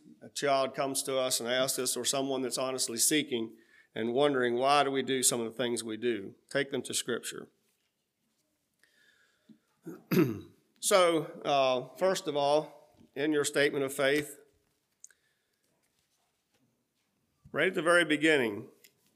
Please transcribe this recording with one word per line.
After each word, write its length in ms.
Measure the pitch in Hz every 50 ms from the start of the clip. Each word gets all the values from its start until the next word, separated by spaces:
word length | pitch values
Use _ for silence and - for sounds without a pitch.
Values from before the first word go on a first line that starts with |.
| _ - - _
A 80 | - -
child 460 | - - 143 139 135 135 135 127 -
comes 260 | 156 139 139 131 131 -
to 140 | 139 131
us 220 | 131 127 127 131 -
and 100 | 117 117
asks 300 | 127 127 131 135 - 131
us, 160 | 127 127 -
or 80 | 127 117
someone 380 | - - 135 135 139 135 131
that's 160 | 131 127 -
honestly 400 | 143 127 131 131 127 - - 117
seeking 580 | 113 - - 156 151 143 - 123 117 110 110 - - _ _ _ - _ _ -
and 180 | 110 113 117 120
wondering, 420 | 135 147 147 139 127 123 120 117
"Why 280 | 120 131 135 143 147 139
do 80 | 135
we 100 | 135 135
do 220 | 127 127 135 131 120
some 160 | - 131 120
of 60 | 113
the 180 | 110 113 - 127
things 180 | 120 120 113
we 140 | 110 113 110
do?" 400 | 107 117 123 113 101 98 113 120 _ _ -
Take 220 | - 139 139 139
them 100 | 147 123 -
to 100 | - 123
Scripture. 540 | - - - 117 - - - - - - - _ _ _ _ _ _ _ _ _ _ _ _ _ _ _ _ _ _ _ _ _ _ _ _ _ _ _ _ _ _ _ _ _ _ _ _ _ _ _ - - _ _ _ _ _ _ - - - - -
<clears throat> 360 | - 185 151 120 104 98 - - _ _ _ _ _ _ -
So, 440 | - 208 185 180 170 170 156 151 - - - -
uh, 500 | 147 143 139 135 131 127 123 - - -
first 300 | - 185 190 190 180 -
of 80 | 160 143
all, 460 | 147 143 143 147 156 156 - - - - _ _ - - _ _ 135
in 100 | 147 156
your 140 | 151 147 139
statement 400 | - - 147 143 143 139 143 135
of 80 | 131 131
faith. 440 | - 139 135 143 151 143 - - - - _ _ _ _ _ _ _ _ _ _ _ - - _ _ _ _ _ _ _ _ _ _ _ _ _ _ _ _ _ _ _ _ _ _ _ _ _ _ _ _ _ _ _ _ _ _ _ _ _ _ _ _ _ _ _ _ _ _ - -
Right 160 | - 135 160
at 80 | 190 190
the 60 | 185
very 240 | 151 175 175 175 170
beginning, 600 | 151 151 147 151 160 156 139 123 147 139 123 - - - _ - _ _ _ _ _ _